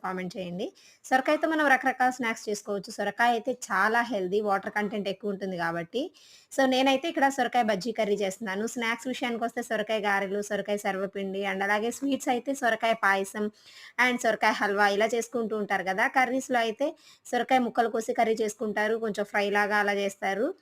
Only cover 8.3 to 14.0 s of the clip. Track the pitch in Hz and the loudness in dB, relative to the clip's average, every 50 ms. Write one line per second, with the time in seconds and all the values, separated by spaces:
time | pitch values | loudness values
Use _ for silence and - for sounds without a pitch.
8.3 | 190 - 233 196 185 202 220 240 - 254 233 226 233 - - 262 247 - 269 240 | -4 -6 -6 -6 -4 -4 -4 -4 -4 -4 -2 -2 -2 -2 -4 -6 -4 -4 -2 -4
9.3 | 233 220 233 240 - 240 240 - 226 208 208 226 220 214 196 208 196 196 202 185 | -2 -2 -4 -4 -4 -6 -6 -2 -2 -2 -2 -2 -2 0 0 2 0 0 0 -2
10.3 | 196 202 202 - 208 196 196 - 208 208 - 202 190 190 196 190 - 196 196 190 | -4 -4 -4 -4 -4 -4 -2 -2 -4 -2 -2 -2 -2 -2 -4 -4 -4 -6 -6 -4
11.3 | 190 196 202 196 190 190 202 202 208 214 220 233 247 - 269 277 269 - - 285 | -4 -4 -4 -2 -2 -2 0 0 0 0 0 -2 -4 -2 -2 -2 -2 0 0 0
12.3 | 247 240 240 277 277 - 262 226 220 220 233 226 220 - 208 196 196 196 196 - | -2 0 0 -4 -4 0 0 0 2 2 2 0 2 2 4 2 2 2 0 -2
13.3 | - 214 208 214 - _ - - - - - - - - | -4 -4 -4 -4 -4 _ -20 -20 -20 -20 -20 -6 0 2